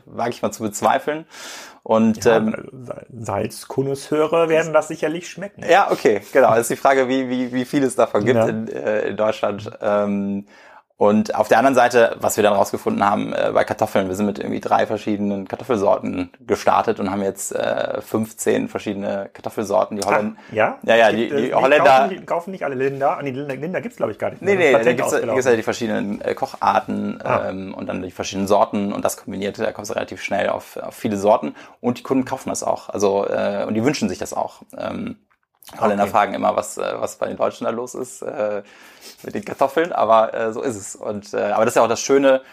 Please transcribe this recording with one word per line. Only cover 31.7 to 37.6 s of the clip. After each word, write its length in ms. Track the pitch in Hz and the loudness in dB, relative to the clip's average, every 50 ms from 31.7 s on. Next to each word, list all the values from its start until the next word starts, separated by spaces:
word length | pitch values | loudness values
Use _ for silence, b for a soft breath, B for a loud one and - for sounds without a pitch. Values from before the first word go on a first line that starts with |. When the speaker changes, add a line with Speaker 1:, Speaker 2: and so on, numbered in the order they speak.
| B B | B B
Speaker 1:
und 180 | - 120 123 - | -4 -4 -4 -4
die 60 | - | -4
Kunden 220 | - 135 135 127 | -2 0 0 0
kaufen 240 | - 135 131 - - | -2 -6 -8 -6 -8
das 120 | - - | -6 -4
auch. 280 | - - - - - - | -2 -2 -4 -4 -6 -8
Also, 360 | - 98 101 98 98 101 101 | -2 0 2 2 2 2 0
äh, 380 | - - 104 101 101 101 101 107 | 0 -2 -2 -2 -2 -2 -4 -4
und 80 | 110 107 | -2 -2
die 80 | 110 | 0
wünschen 260 | 113 135 - - 117 98 | 0 0 0 0 -2 -4
sich 100 | 90 - | -4 -6
das 160 | 90 - - | -8 -6 -4
auch. 280 | - - - - - - - - - | -4 -6 -6 -8 -14 -20 -18 -12 -10
Ähm, 380 | - - 95 95 98 - - - _ _ _ _ _ _ _ _ _ - - - | -8 -8 -8 -8 -8 -10 -12 -14 _ _ _ _ _ _ _ _ _ -20 -6 -2
Holländer 220 | - 107 101 101 | -2 0 2 0
Speaker 2:
Okay. 100 | 101 101 | 0 2
Speaker 1:
fragen 220 | 101 107 101 98 98 | 2 2 2 2 0
immer, 220 | - 98 95 98 | 0 0 0 0
was, 200 | 101 - - - | 0 -2 -4 -6
äh, 60 | - - - 104 113 | -6 -4 -4 -4 -4
was 180 | 113 107 - | -6 -8 -6
bei 120 | - 113 107 | -6 -6 -6
den 80 | - | -2
Deutschen 280 | - - 107 - - | -2 -2 -2 -2 -4